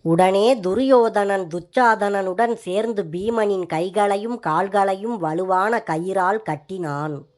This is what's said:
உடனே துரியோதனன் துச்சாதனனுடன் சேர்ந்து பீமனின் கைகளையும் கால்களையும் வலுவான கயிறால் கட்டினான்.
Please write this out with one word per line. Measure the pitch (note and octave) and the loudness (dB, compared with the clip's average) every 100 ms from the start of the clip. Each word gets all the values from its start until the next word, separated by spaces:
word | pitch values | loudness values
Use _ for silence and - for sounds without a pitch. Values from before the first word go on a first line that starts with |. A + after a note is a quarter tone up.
உடனே | E3 E3 F#3 G3 A3 C4 | 2 4 4 4 2 2
துரியோதனன் | F#3 G#3 C4+ B3+ A3+ G#3 G3+ G3 F3 | 0 0 4 4 4 0 0 -2 -2
துச்சாதனனுடன் | E3+ - - A#3+ A3 G3+ G3+ F#3+ F3+ A#3 | -8 -4 2 4 4 0 -2 -2 0 0
சேர்ந்து | A3+ F3+ F#3+ A3+ G#3 E3+ | -2 -4 -2 -2 -4 -6
பீமனின் | F3 G#3 A#3 G#3 F#3+ | -6 -2 0 0 0
கைகளையும் | E3+ D#3+ F#3 F#3+ G3+ G3+ A3+ A#3+ | -2 -4 -2 0 0 0 -4 -6
கால்களையும் | E3 D#3 G3 G3+ G3 F#3+ A3 A3+ | -2 0 0 0 0 -2 -6 -4
வலுவான | D#3+ E3 F#3 F#3 G#3 A3+ | -4 -4 0 0 2 -2
கயிறால் | - D#3+ F3+ F#3+ F3+ G#3+ | -2 -4 -2 0 0 -2
கட்டினான். | G3 D3 - F#3 D#3+ C#3+ D3+ C#3+ C#3+ | -4 -8 -8 -8 -6 -6 -6 -8 -14